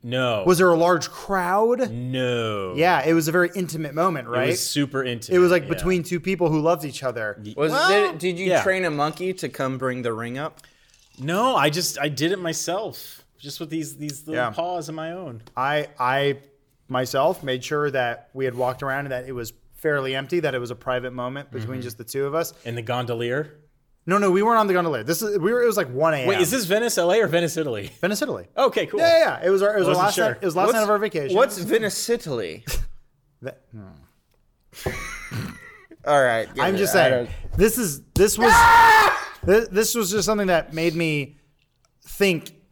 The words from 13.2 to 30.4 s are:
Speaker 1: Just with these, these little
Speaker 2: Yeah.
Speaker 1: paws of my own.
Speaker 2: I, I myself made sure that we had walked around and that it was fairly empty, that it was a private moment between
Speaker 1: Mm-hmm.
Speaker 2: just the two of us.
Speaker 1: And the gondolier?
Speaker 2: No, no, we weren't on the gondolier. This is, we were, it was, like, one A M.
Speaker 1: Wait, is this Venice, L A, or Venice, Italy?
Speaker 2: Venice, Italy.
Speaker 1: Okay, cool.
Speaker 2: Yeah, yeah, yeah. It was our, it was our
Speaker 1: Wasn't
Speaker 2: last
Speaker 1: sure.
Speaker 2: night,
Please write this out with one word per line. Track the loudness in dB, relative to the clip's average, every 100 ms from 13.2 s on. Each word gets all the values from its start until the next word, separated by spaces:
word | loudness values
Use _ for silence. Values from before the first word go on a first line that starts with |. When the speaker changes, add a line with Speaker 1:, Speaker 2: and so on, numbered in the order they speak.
| _ _
Speaker 1:
Just | -16 -14
with | -8
these, | -8 -8 -10
these | -12 -12 -8
little | -4
Speaker 2:
Yeah. | -4
Speaker 1:
paws | -4 -6 -6 -8
of |
my | -10 -10
own. | -10 -12 -14 -14 -4
Speaker 2:
I, | -2 -2 -4 -4
I | 0 2 0 -2 -10 _ _ _ _
myself | -4 -2 0 0 0
made | -4 -6
sure | -4 -2 -2
that | 0 -2 -4 -12 -6
we | -4
had |
walked | -2 -4 -2
around | -6 -6 -4
and |
that | -8 -8
it |
was | -10 -10 -14 _ -6
fairly | -2 0 -2 -4
empty, | -2 -2
that | -2
it | -4
was | -6
a | -10
private | -4 -4 -4
moment | -8 -8 -8 -12
between | -10 -8 -8
Speaker 1:
Mm-hmm. |
Speaker 2:
just | -10 -14
the |
two | -10 -6 -2
of | -2
us. | -4 -8 -10
Speaker 1:
And | -10
the |
gondolier? | -6 -6 -4 -4 -4 -4 -6 -12 _ _ _ _ -2
Speaker 2:
No, | 2
no, | 4
we | 4
weren't | 4 4
on | 4
the |
gondolier. | 2 0 -2
This | -2 -2
is, | 0 0
we | 0
were, | 2
it | 2
was, | 2
like, | -2
one | 0 2
A | 2
M. | 2
Speaker 1:
Wait, | 2
is | 2
this | 0 0
Venice, | 0 2 0
L | 2
A, | 4
or | 4
Venice, | 2 0 -2
Italy? | -2 -4 -8 -4
Speaker 2:
Venice, | -4 -2
Italy. | -4 -6 -8 0
Speaker 1:
Okay, | 2 2 -2
cool. | 0
Speaker 2:
Yeah, | 4 4
yeah, | 4 2
yeah. | 2
It |
was | 2
our, | 2 2
it |
was | 2
our |
Speaker 1:
Wasn't | 4 2
Speaker 2:
last | 2
Speaker 1:
sure. | 0
Speaker 2:
night, | 0